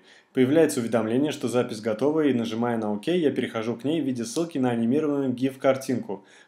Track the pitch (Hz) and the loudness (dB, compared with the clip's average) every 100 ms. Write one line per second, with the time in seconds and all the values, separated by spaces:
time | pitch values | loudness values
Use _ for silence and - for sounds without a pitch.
0 | - - _ 131 127 160 151 135 113 113 | -16 -20 _ 2 4 6 4 2 0 0
1 | 110 123 151 - 120 123 120 110 110 107 | 2 0 0 -2 0 0 0 -2 -4 0
2 | 143 156 147 120 113 110 120 113 107 104 | 0 2 2 2 0 -2 -2 0 -2 -4
3 | 160 180 143 131 117 113 113 117 139 165 | -2 2 2 0 -2 -4 -4 -4 -2 -2
4 | 131 117 113 160 170 139 123 117 113 147 | -2 -4 -4 -4 -4 0 0 2 2 0
5 | 151 143 135 120 135 - 135 131 - 117 | 0 0 -2 -2 -2 0 2 2 0 -4
6 | 101 95 - - | -4 -10 -12 -20